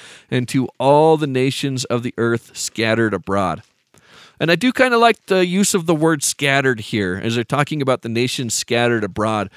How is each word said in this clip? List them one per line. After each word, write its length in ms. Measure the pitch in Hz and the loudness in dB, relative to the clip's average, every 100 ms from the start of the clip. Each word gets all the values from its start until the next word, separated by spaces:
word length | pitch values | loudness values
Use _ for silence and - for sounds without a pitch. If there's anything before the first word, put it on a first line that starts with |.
| - - - | -20 -20 -6
and 180 | 127 123 | -4 -2
to 180 | 135 123 - | -2 -2 0
all 400 | 131 147 160 156 | 4 6 6 4
the 80 | 147 | 0
nations 580 | 127 131 - 143 127 131 | 0 0 -2 -4 -6 -4
of 180 | 120 | -4
the 100 | 120 - | -4 -2
earth 400 | 117 117 - - | -2 -2 -6 -10
scattered 560 | - - 113 113 113 | -10 -4 0 2 0
abroad." 500 | 95 90 98 92 78 - _ _ - _ - - - | -2 -2 -2 -2 -4 -12 _ _ -20 _ -20 -20 -6
And 100 | 160 | -2
I 60 | 170 | 0
do 160 | 254 | 0
kinda 240 | - 254 233 | 2 2 4
like 300 | 233 220 - | 4 2 0
the 180 | 190 | 2
use 300 | 180 185 202 | 2 2 2
of 100 | 196 | 0
the 100 | 160 | 0
word 280 | 156 160 156 | 2 2 0
scattered 580 | - - 143 139 135 113 | -4 -2 0 2 2 -2
here, 400 | 107 110 92 92 | -2 -2 -2 -2
as 120 | 117 | -4
they're 100 | 120 | -4
talking 380 | 113 139 143 156 | -2 -2 -2 -2
about 180 | 131 127 | -2 -2
the 80 | 113 | -2
nations 460 | 113 127 - 120 | -2 -2 -4 -6
scattered 500 | - - 117 120 117 | -6 -2 0 2 0
abroad. 460 | 104 95 110 107 98 | -2 -4 -2 -2 -4